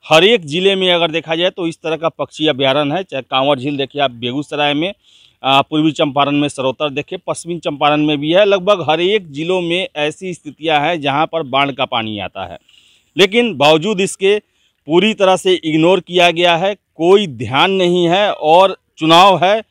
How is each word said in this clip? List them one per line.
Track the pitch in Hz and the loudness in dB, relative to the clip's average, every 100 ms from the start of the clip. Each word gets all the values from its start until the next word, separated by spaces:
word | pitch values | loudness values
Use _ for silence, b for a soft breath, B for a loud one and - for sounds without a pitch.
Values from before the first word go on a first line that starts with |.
| - | 2
हर | 156 | 4
एक | 190 233 | 4 2
ज़िले | 156 160 190 196 | 0 -2 0 0
में | 185 | 0
अगर | 175 165 | 0 0
देखा | 160 156 165 | -4 -4 -4
जाए | 180 | -2
तो | 196 170 | -4 -8
इस | 165 | -6
तरह | 160 160 | -6 -4
का | 160 | -4
पक्षी | - 143 - 156 | -6 -12 -2 -2
अभयारण्य | 131 135 139 143 | 0 0 0 0
है, | 165 | -4
चाहे | 190 135 | -6 -10
कांवर | 123 135 135 139 | -4 -2 0 0
झील | 135 143 | -2 -6
देखिए | 135 143 | -6 -2
आप | 139 | -4
बेगूसराय | 120 120 135 147 147 147 | -2 -6 -6 -6 -2 -2
में, | 147 180 - b b b b | -2 -4 -8 b b b b
आ, | 131 135 | 0 2
पूर्वी | - 156 160 | 2 0 -2
चंपारण | 139 151 135 143 | 0 -2 0 0
में | 143 147 | 0 -2
सरोतर | - 131 127 151 | -2 -6 -4 -6
देखिए, | 139 - 185 - | -6 -10 -12 -10
पश्चिमी | 151 170 175 | -10 -8 -8
चंपारण | 165 143 147 151 | -8 -2 0 2
में | 151 147 | 0 -2
भी | 151 | 0
है, | 175 | 2
लगभग | 208 196 180 208 147 | 2 2 0 0 0
हर | 160 | 0
एक | 180 214 170 | 0 -2 -4
ज़िलों | 139 165 185 | -10 -4 -2
में | 170 175 190 151 | -2 -4 -6 -6
ऐसी | 151 156 185 | -6 -6 -12
स्थितियां | 170 147 131 160 151 | -12 -14 -8 -2 0
हैं | 147 175 | 0 -2
जहां | 139 139 160 | -2 -2 -2
पर | 165 | -4
बाढ़ | 143 131 139 | -2 -2 -2
का | 131 | -2
पानी | 127 120 110 107 | -4 -4 -6 -8
आता | 90 95 | -10 -10
है। | 92 85 b b b b b 143 | -12 -14 b b b b b -2
लेकिन | 190 226 240 | 0 2 -2
बावजूद | 143 143 160 180 196 | 0 2 2 0 -2
इसके | 190 - 190 208 _ _ _ _ - | -4 -2 -2 -2 _ _ _ _ 0
पूरी | 170 214 | 2 2
तरह | 196 190 185 | 0 0 2
से | 190 180 | 0 -2
इग्नोर | 160 156 165 185 | 0 2 2 2
किया | - 175 175 | 0 2 2
गया | 165 175 170 | 2 0 2
है, | 190 | -2
कोई | 208 _ - 170 202 196 | -6 _ -2 4 4 2
ध्यान | 117 110 135 175 | -8 -4 0 2
नहीं | 190 175 180 170 | 2 2 2 2
है। | 180 208 | 2 0
और | - 151 170 190 - _ - | 0 4 4 4 0 _ -4
चुनाव | 160 165 196 175 | 4 6 6 4
है | 180 220 - | 2 0 -2